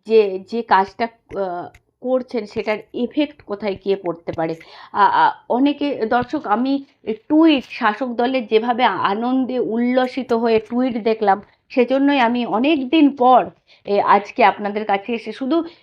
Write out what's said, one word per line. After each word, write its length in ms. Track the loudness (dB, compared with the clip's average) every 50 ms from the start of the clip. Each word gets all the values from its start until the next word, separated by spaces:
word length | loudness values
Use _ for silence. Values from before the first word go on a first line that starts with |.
| _
যে, 140 | 2 4 4 4 4 -2 -6
যে 220 | -10 _ -8 -8 0
কাজটা, 440 | 2 2 2 2 0 -4 -6 -6
আহ, 600 | -6 -6 _ _ _ -8 -6 -6 -6 -6 -8 -10 -12 _ -20 _ _ _ _
করছেন 420 | -4 -2 -2 -2 -2 -4 -8 -8 -8
সেটার 320 | -6 -8 -8 -4 -4 -4 -6 -6 _ -8
এফেক্ট 440 | -6 -6 -4 -2 -2 -2 -2 -4 _ -12
কোথায় 340 | -12 -12 -6 -6 -6 -6 -6 _
গিয়ে 120 | -4 -4
পড়তে 360 | -2 -2 -8 -8 -8 _ -12 -6
পারে। 220 | -6 -4 -4 -6 -8 -12 -20 -20 -20 -20 -10 0
আ, 120 | 2 2 4 4 4 2
আ, 20 | 2 0 -4 _ _
অনেকে, 380 | -2 0 0 0 0 -2 -4 -6 -4 -4 -4
দর্শক, 360 | -2 -2 -2 -2 -4 -8 -8 -4
আমি 260 | -2 -2 -2 0 -2 -2 -4 -6 _ _ _ _ -10 -10 -10 _ _
টুইট, 360 | 2 4 6 6 4 2 -2 -6
শাসক 380 | -10 -2 -2 -2 0 0 -6 -6
দলের 380 | -2 -2 -2 0 0 -2 -2
যেভাবে 380 | 0 0 0 2 0 0 2 2
আনন্দে 760 | 0 0 0 -2 -2 -2 -2 -2 -2 0 0 -2 -2 -2 -4
উল্লসিত 720 | -2 -2 -2 -2 0 2 2 2 0 0 -4 -6 -4 -2 -2
হয়ে 260 | 0 0 2 2 0
টুইট 360 | 0 -2 -2 -2 -2 -2 -2 -2 -2
দেখলাম, 360 | -2 -2 0 2 0 0 0 -2 _ _ _ _ _
সেজন্যই 520 | 0 0 0 2 2 2 2 2 2 2
আমি 260 | 2 2 0 -2 -2
অনেক 320 | -2 -2 0 0 0 0 0 -2 0
দিন 180 | 2 4 4 4 4
পর, 260 | 2 4 6 6 4 4 2 -8 _ _ _ _ _ _
এ, 80 | -2 0 0
আজকে 400 | 4 4 2 2 2 -2 -2 2 2
আপনাদের 400 | 2 2 2 -6 -6 -4 -6 -2
কাছে 260 | -2 -2 -4 -2 -6 -8
এসে 200 | -6 -6 -10 -10
শুধু 240 | -8 -4 -2 -2 -2 -2 -4 -12 _